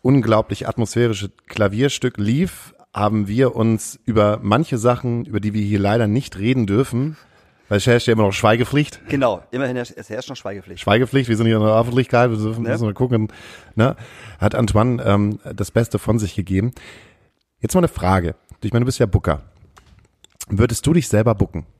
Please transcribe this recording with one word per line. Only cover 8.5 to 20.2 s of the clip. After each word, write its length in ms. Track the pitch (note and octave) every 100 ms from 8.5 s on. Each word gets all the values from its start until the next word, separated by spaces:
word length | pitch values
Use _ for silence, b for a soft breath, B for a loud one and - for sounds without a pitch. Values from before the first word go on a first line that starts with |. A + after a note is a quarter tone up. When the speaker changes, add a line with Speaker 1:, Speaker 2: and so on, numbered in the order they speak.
| A#2 B2 C#3+ D3 - -
Speaker 2:
Genau, 320 | C#3 B2+ F2+ -
immerhin 260 | B2+ C3+ B2+
herrscht, 160 | A#2+ -
es 160 | -
herrscht 180 | G#2+ -
noch 60 | -
Schweigepflicht. 440 | G2 G2+ F#2 F2+
Speaker 1:
Schweigepflicht, 460 | - A2 B2+ C#3 A#2+
wir 80 | A2
sind 120 | A2+
hier 80 | A2
in 80 |
der 120 | G#2+ A2
Öffentlichkeit, 540 | A#2 B2 B2 A#2+ B2
wir 80 | A2
dürfen, 240 | G#2+ A2+ A#2
Speaker 2:
Ne? 40 |
Speaker 1:
müssen 160 | A#2+ A2
mal 80 |
gucken. 360 | F#2+ B2+ A#2 G#2+ B B B B
Ne? 220 | - B2+ - B B B B
Hat 160 | G#2
Antoine, 480 | - A2+ G#2 A#2+ A#2+
ähm, 360 | - G2+ G#2 G#2 - -
das 160 | -
Beste 260 | B2+ A#2 G#2
von 220 | - A#2
sich 160 | G#2 -
gegeben. 360 | F2 F#2+ A2+ - B B B B B _ _ _
Jetzt 120 | A2+
mal 60 | F#3
eine 80 | E3+
Frage. 480 | - F#2 F#2+ E2+ - _ -
Ich 120 | G#2
meine, 100 | A#2
du 40 | B2
bist 120 | -
ja 80 | A2+
Booker. 340 | G2 - D2+ - _ _ _ _ _ _ _